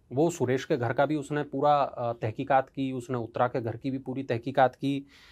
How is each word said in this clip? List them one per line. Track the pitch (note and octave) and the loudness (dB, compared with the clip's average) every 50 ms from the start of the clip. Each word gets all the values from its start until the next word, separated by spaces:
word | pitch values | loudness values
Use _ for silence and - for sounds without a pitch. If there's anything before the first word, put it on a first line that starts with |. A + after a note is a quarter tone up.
| _ - B2 | _ -4 0
वो | C3 D#3 E3+ | 0 2 2
सुरेश | E3+ - C3 A#2+ B2 B2+ - | 2 0 0 0 0 0 0
के | - E3 C3 | 0 -2 0
घर | A#2+ A#2 A#2+ | 0 0 2
का | C3 C#3+ | 2 2
भी | C#3 D#3 | 2 0
उसने | D3+ C3+ - D3 D3 D3 | -2 -4 -4 -4 -4 -4
पूरा, | D3 - C3+ C#3+ D3 D3 D3 | -4 -2 0 4 4 4 4
अ, | C3+ - - - B2 A#2 A#2 | 2 0 -2 -4 -4 -4 -4
तहकीकात | - - A2+ G#2+ - C3+ C#3 C#3 C3+ C3 - | -4 -4 -4 -4 -4 0 2 2 2 2 0
की, | _ - C3+ C3 | _ -6 -4 -4
उसने | C3 B2+ B2 - C3 A#2+ | -4 -6 -6 -4 -4 -4
उत्तरा | A2+ A2 - - - B2+ | -4 -4 -2 0 0 0
के | - C3+ | 0 -2
घर | A#2 A2+ G#2+ A2+ | -4 -4 -6 -6
की | - C3+ | -6 -6
भी | C3 C3 | -6 -6
पूरी | - - B2+ C3 C3+ | -6 -6 -8 -6 -4
तहकीकात | - B2 A2+ - C3+ C3 C#3+ D3 D#3 - | -4 -4 -4 -4 0 4 4 4 4 4
की। | - - C#3 C#3 C#3 C#3 - - - - - | 0 -2 -2 -2 -2 -6 -10 -16 -20 -20 -20